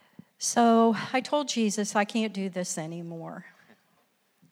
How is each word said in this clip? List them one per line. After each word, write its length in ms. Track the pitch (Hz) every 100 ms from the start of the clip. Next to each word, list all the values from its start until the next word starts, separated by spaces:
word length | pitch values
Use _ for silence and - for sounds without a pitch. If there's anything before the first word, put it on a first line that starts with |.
| _ - - _
So 580 | - 240 233 226 226 208 -
I 80 | 262
told 280 | 262 294 269
Jesus, 460 | 240 220 190 202
"I 100 | 220
can't 280 | 208 226 220
do 160 | 196 190
this 280 | 185 180 -
anymore. 680 | 160 170 170 165 160 170 - _ _ _ _ _ _ _ _ _ _